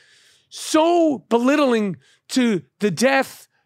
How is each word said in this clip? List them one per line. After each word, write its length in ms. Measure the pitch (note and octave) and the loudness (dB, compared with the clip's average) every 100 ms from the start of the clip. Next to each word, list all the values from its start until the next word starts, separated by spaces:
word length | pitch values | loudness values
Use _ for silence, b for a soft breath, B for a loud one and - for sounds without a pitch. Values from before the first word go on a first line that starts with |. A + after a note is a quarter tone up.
| b b b b b | b b b b b
so 760 | - - D#4 E4 F4 D#4+ A#3+ - | -16 -2 0 2 2 2 -2 -2
belittling 720 | A#3 B3 D4+ C#4 A3+ G#3 E3+ b b - | 0 2 2 2 0 -2 -8 b b -6
to 320 | C4 A#3 F#3 - - | -2 0 -2 -6 -4
the 120 | G#3 | -4
death 560 | D3+ B3+ C4+ - - - _ | 0 0 0 -2 -8 -20 _